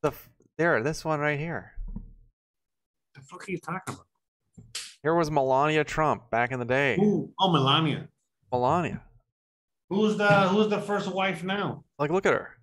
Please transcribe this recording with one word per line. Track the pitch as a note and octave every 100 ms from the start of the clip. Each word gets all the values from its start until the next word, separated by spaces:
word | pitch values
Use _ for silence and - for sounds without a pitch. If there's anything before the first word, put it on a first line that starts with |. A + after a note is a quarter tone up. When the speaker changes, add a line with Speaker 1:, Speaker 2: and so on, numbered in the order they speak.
Speaker 1:
The | D3+
f-, | - - _ _ -
there, | E3+ C3+
this | B2 D#3+
one | D#3+ D3+
right | D3 C#3+
here. | D#3+ C#3 - - - - - - _ _ _ _ _ _ _ _ _ -
Speaker 2:
The |
fuck | C3+ F3+ -
are |
you | F3+
talking | - F#3 -
about? | - _ _ _ _ _ - - - - -
Speaker 1:
Here | C#3+
was | E3+ D#3
Melania | D3+ C3+ C3 D3 D#3
Trump | D3 - D#3 A2 -
back | A2+ A#2+
in | B2+
the |
day. | A#2+ C3 C#3+ A#2
Speaker 2:
Who? | G#3 F3+ - -
Oh, | F#3+
Melania. | D#3+ C3 D3+ D#3 A#2+ - _ _ _ _
Speaker 1:
Melania. | B2 B2 E3+ D3 - - _ _ _ _ _ _ _ _
Speaker 2:
Who's | F#3+ G#3+ G#3
the, | G#3 G3+ F#3+
who's | G3+ G#3+
the | G#3
first | - G#3 F#3+
wife | F#3 F#3+ E3
now? | F#3 G3 F3 - - -
Speaker 1:
Like, | D3
look | F3+ G3
at |
her. | C#3 - -